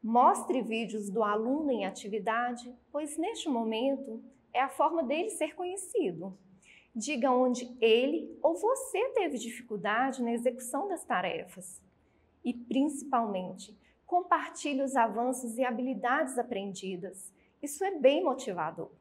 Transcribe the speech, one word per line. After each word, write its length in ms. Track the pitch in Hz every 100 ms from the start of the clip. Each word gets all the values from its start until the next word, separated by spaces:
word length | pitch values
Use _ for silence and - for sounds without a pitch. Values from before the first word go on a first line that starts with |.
Mostre 580 | 220 233 285 403 - 269
vídeos 480 | 220 226 220 208 202
do 140 | 202
aluno 480 | 208 208 226 285 302
em 120 | 240
atividade, 880 | 190 190 214 214 196 226 247 240 247 247 _
pois 260 | 285 302 311
neste 320 | 349 453 339
momento 720 | 240 226 226 262 269 - - - - _
é 80 | -
a 80 | 262
forma 320 | - 311 330
dele 300 | 262 302 427
ser 240 | - 311 -
conhecido. 840 | 359 381 - 466 254 165 190 185 _ - _ - _ 226
Diga 360 | 214 294 262
onde 440 | 254 254 240 - -
ele 560 | 226 226 269 330 - -
ou 140 | 302
você 560 | 339 415 539 - - 508 523
teve 240 | 349 254
dificuldade 800 | 233 - - 208 202 214 262 262
na 100 | 240
execução 560 | 233 247 240 - 285 403
das 160 | 339
tarefas. 800 | - - 185 - - - 180 - _ _ _ _ _ _ -
E, 80 |
principalmente, 1200 | - - 262 294 277 - 247 226 190 185 190 - - _ _ -
compartilhe 800 | 359 359 330 294 - 302 269
os 120 | 269 269
avanços 640 | 226 208 247 254 240 226
e 60 |
habilidades 760 | 254 233 254 262 240 269 277 240
aprendidas. 960 | 240 202 196 185 190 180 180 180 - _ _ _
Isso 200 | 294 -
é 140 | 381 359
bem 260 | 262 294
motivador. 680 | 349 269 - 175 160 165 - -